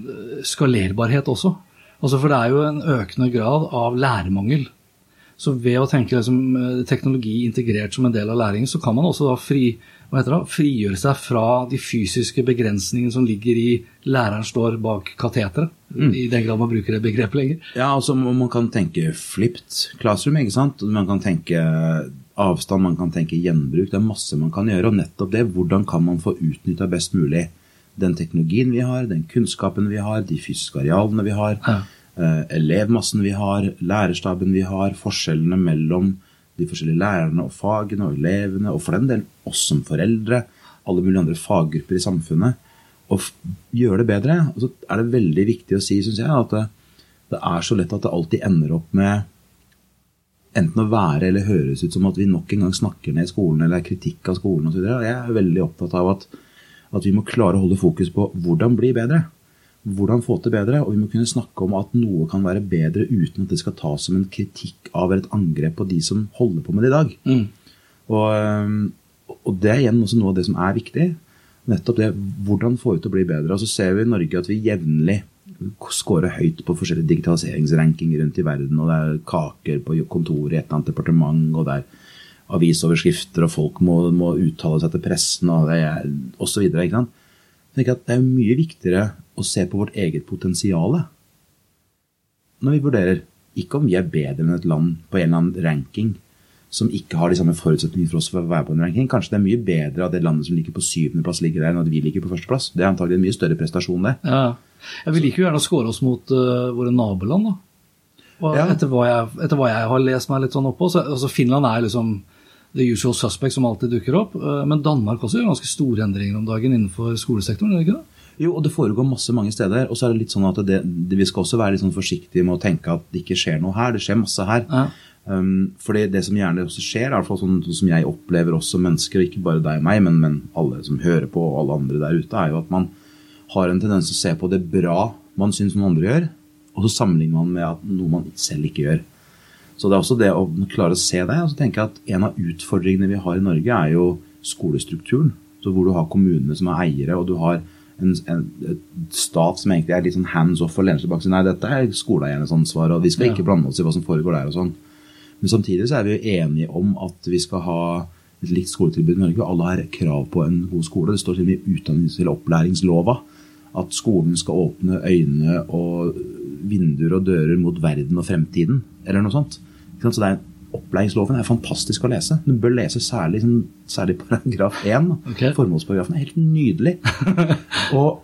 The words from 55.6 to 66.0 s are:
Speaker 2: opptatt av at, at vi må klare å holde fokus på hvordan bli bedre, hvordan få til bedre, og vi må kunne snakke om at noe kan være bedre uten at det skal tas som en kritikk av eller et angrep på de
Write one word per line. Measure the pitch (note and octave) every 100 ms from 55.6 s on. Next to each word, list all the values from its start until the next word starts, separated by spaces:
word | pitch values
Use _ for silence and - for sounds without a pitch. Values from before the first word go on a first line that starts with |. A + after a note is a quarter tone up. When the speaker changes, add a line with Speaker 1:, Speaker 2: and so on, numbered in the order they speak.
Speaker 2:
opptatt | E2 - F2
av | F2+ F2+
at, | F#3+ - - _ _ - - _
at | G2+
vi | G2
må | G#2
klare | - A#2+ F#2+ F#2+
å |
holde | F#2 G2
fokus | F2+ D#2+ E2+
på | G2+ G2+
hvordan | F#2 F2 E2 A#2 A2+
bli | B2+
bedre, | A#2 A#2+ D#3+ E3 - _ _ _ _ G#2
hvordan | G2 G2+ A#2+
få | A#2+ F#2
til | A#2+
bedre, | A2 G2+ D3
og | C#3
vi | G#2
må | G#2
kunne | A2+ A#2
snakke | B2+ - -
om | F#2 G2
at | G2+
noe | A#2+ A2+ F2 D#2+
kan | F#2+
være | F#2+ G2+
bedre | G2 F2 D#2+ F#2+ -
uten | A2 D#2+ - F#2
at |
det | E2
skal | - -
tas | D2+ D2+ -
som | F#2
en | F#2+
kritikk | - G2 - - - -
av | F2 F2+
eller | F#2+
et | -
angrep | G#2 E2+ D2+ D#2+ D#2+
på | F#2+
de | E2+